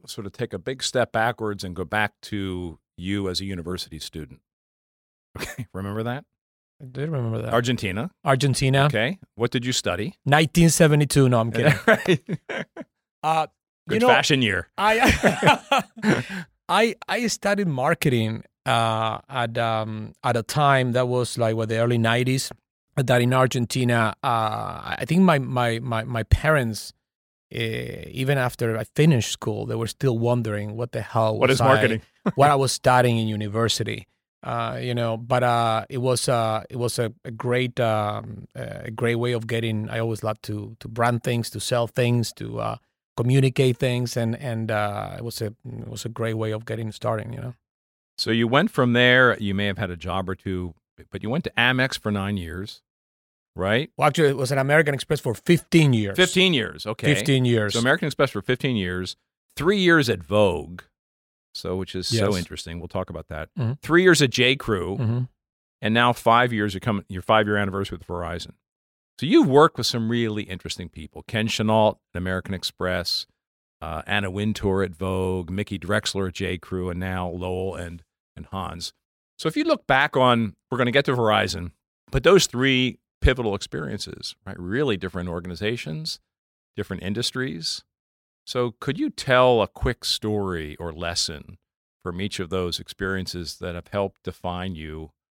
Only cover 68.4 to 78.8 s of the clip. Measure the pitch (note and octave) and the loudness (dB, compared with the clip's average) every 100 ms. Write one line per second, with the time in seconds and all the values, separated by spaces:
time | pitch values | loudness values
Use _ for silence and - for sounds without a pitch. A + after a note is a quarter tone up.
68.4 | - - _ _ _ _ _ - C#3 D#4 | -12 -20 _ _ _ _ _ -8 2 4
69.4 | G#3 C3+ D#3 - A#2 A#2+ A2+ A#2+ A2+ G#2+ | 6 6 6 4 -4 -2 -2 0 -2 -4
70.4 | F#2+ F#2 - - F2+ - D#2 - - A2+ | -8 -10 -10 -10 -12 -14 -16 -16 -6 -2
71.4 | A2 - A2 A2 G#2+ - _ F2+ F#2 F#2 | -2 0 2 4 4 2 _ -8 -4 -4
72.4 | - F#2+ - - F2+ F2+ E2+ - - _ | -6 -8 -8 -6 -4 -4 -4 -6 -8 _
73.4 | _ _ _ - D#2+ D#2+ - G#2 G2 F#2 | _ _ _ -16 -12 -10 -4 -4 -2 -4
74.4 | G#2 G#2 G#2 F#2+ F#2 E2+ F#2 F#2+ F#2 F#2 | -2 -2 0 0 -2 -4 -4 -2 -2 -4
75.4 | E2+ F#2 G#2 G2 F2 G#2+ - G2 F#2+ - | -6 -8 -6 -8 -2 -2 -2 -4 -4 -4
76.4 | F#2+ F2+ - F#2 F2+ F2 F#2 F#2 F2+ F2 | -6 -6 -6 -8 -6 -6 -6 -6 -6 -6
77.4 | F2+ F#2 F#2+ E2+ F2 E2+ _ _ _ - | -6 -6 -6 -6 -10 -12 _ _ _ -20
78.4 | E2+ F#2+ E2 E2 | -12 -10 -10 -10